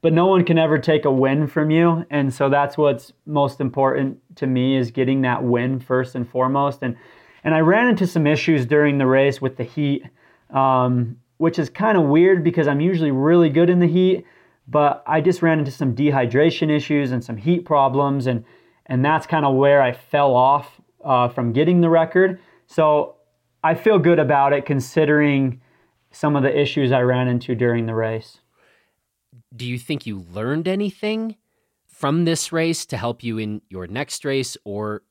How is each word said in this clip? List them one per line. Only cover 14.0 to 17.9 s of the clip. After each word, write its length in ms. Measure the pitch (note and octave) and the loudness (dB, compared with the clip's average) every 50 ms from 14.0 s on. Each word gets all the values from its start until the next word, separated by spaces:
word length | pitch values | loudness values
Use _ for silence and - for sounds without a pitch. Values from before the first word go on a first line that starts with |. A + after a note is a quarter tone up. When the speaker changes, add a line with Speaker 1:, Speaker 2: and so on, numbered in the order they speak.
| F#3 F#3 F#3 - - _ _ _ _ _ _ _ _ | 2 2 0 -2 -4 _ _ _ _ _ _ _ _
Speaker 1:
but 380 | B2 B2 D3+ D3 C#3+ C#3 - - | -4 0 0 2 0 0 -2 -4
I 140 | - D#3 D#3+ | -4 -2 0
just 220 | D3 F#3 F3+ - | 2 0 0 2
ran 160 | E3+ E3 D#3+ D#3 | 2 0 2 0
into 120 | C#3+ C3+ | -2 -4
some 240 | - - C#3+ C3 A2 | -4 -4 -4 -2 -2
dehydration 800 | B2 D3 D3 C3+ C3+ B2 A2 A#2 C#3 D3+ E3 E3 - E3 D#3 D3+ | 0 0 0 2 0 0 0 2 2 2 2 0 0 0 0 0
issues 380 | D3 - - D3+ C#3+ C#3+ B2 | 0 0 -2 -2 -2 -2 -2
and 100 | B2+ A#2+ | -4 -6
some 140 | A#2+ - A#2 | -6 -8 -10
heat 300 | G#2 G#2 E3 F3+ E3+ F3 | -6 -2 -2 0 0 0
problems. 600 | - D#3 C#3+ C3+ C3 | 0 0 2 2 2